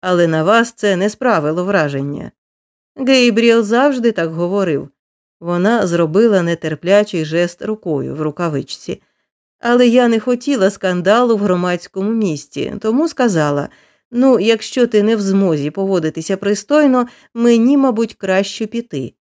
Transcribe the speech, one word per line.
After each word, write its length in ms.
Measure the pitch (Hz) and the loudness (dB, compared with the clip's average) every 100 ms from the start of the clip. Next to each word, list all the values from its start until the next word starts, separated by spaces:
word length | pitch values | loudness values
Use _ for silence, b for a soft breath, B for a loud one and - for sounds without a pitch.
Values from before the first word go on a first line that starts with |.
Але 260 | 185 180 170 | -2 0 2
на 180 | 160 | 2
вас 280 | 160 226 233 | 2 2 0
це 240 | - 208 185 | -2 -2 0
не 140 | 196 | -2
справило 540 | - 254 196 151 160 | -2 0 0 0 -2
враження. 680 | 180 196 151 139 139 143 - _ _ _ _ _ _ - | -2 0 0 -2 -6 -8 -12 _ _ _ _ _ _ -8
Гейбріел 680 | 262 262 247 214 233 233 | 0 4 4 4 4 2
завжди 500 | 208 233 285 262 233 | 2 2 2 2 -2
так 180 | 220 165 | -2 -4
говорив. 580 | 160 175 202 185 143 143 _ _ _ _ _ | -4 -2 -2 -2 -2 -6 _ _ _ _ _
Вона 460 | 170 175 190 233 190 | -6 -2 0 0 0
зробила 560 | 170 165 165 233 196 | 0 0 2 2 2
нетерплячий 800 | 170 170 165 147 175 202 208 180 | 0 -4 -6 -8 2 2 2 -4
жест 380 | 156 160 175 - | -4 -2 -2 -4
рукою 520 | - 214 185 147 131 | -8 -8 -4 -4 -4
в 80 | 135 | -6
рукавичці. 800 | 156 147 175 147 - - - - _ _ _ _ _ _ | -6 -4 -4 -4 -8 -12 -12 -12 _ _ _ _ _ _
Але 240 | 233 240 247 | 0 4 4
я 200 | 240 240 | 4 2
не 120 | 226 | 0
хотіла 500 | 226 247 247 277 190 | -2 -4 -2 0 0
скандалу 680 | 196 185 180 175 220 247 220 | 0 -4 -2 2 2 2 0
в 40 | |
громадському 680 | 202 180 180 175 - - 196 | 0 0 0 -4 -6 -6 -4
місті, 640 | 226 208 151 - - 131 - | -2 -2 -4 -8 -8 -8 -6
тому 280 | 220 233 330 | -2 0 -2
сказала: 600 | - 247 175 151 143 139 b b b _ | 0 0 2 0 0 -4 b b b _
"Ну, 300 | 240 262 247 | 0 4 4
якщо 460 | 208 226 - - 240 | 2 0 -2 -2 0
ти 160 | 220 | 2
не 140 | 208 226 | 2 0
в 40 | |
змозі 500 | 196 196 196 156 143 | 0 2 2 0 -2
поводитися 680 | 170 190 190 156 156 160 190 | -4 -2 0 -2 -6 -6 -4
пристойно, 720 | 202 202 - 294 294 254 240 B B | -2 -4 0 2 4 2 -2 B B
мені, 420 | 233 240 233 233 285 | -2 2 4 4 4
мабуть, 380 | 269 220 226 | 2 0 -4
краще 520 | - 190 190 196 - 214 | -4 -2 0 -2 -6 -8
піти". 460 | 233 240 147 127 _ | -8 -8 -8 -8 _